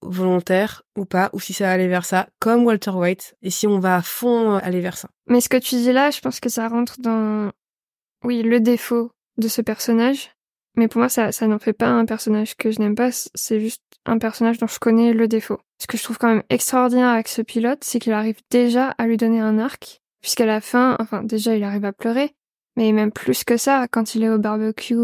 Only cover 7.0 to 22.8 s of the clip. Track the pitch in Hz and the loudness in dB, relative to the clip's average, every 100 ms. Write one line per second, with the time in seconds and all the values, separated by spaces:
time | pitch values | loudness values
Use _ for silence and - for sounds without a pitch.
7 | 247 226 214 214 208 - _ _ _ _ | -4 -2 0 -2 -4 -8 _ _ _ _
8 | _ _ 240 240 226 240 226 240 - 233 | _ _ -4 -2 2 4 4 2 0 -2
9 | 233 _ _ - 220 - 226 214 - 226 | -2 _ _ -4 -4 -2 -4 -4 0 2
10 | 240 277 - _ _ _ _ - 226 226 | 2 0 -6 _ _ _ _ 0 0 2
11 | 247 - 220 - 220 208 - 214 233 240 | 0 2 -2 0 0 0 0 0 2 2
12 | 226 220 - 214 214 - 220 220 208 214 | 0 -2 -2 -2 -2 -4 -4 -2 -2 0
13 | 247 247 - - - 220 220 - _ _ | -2 -2 -8 -8 -4 -2 -2 -6 _ _
14 | - 226 226 - 233 233 226 - - 226 | -4 -2 -2 0 0 0 -2 -2 2 4
15 | 233 226 226 220 - 208 _ - - 233 | 4 4 2 0 -2 -8 _ -16 -10 -8
16 | - 226 233 220 - 240 - 254 254 247 | -8 -2 2 2 2 -2 0 2 2 4
17 | 247 233 226 - 220 233 233 285 - 240 | 4 2 0 -6 -4 -2 -2 -2 -4 -4
18 | 226 214 214 220 - 240 240 240 262 - | 0 -2 -2 -4 0 2 4 2 0 0
19 | 226 226 226 226 220 214 240 - - - | 0 2 2 2 2 0 -2 -6 -18 -20
20 | _ _ - - 226 214 - 247 254 247 | _ _ -6 0 2 0 0 2 2 2
21 | 220 208 214 214 214 220 202 202 202 196 | -2 -6 -4 -2 0 0 -2 -4 -4 -4
22 | 226 240 294 _ _ _ _ - | -2 0 -2 _ _ _ _ 0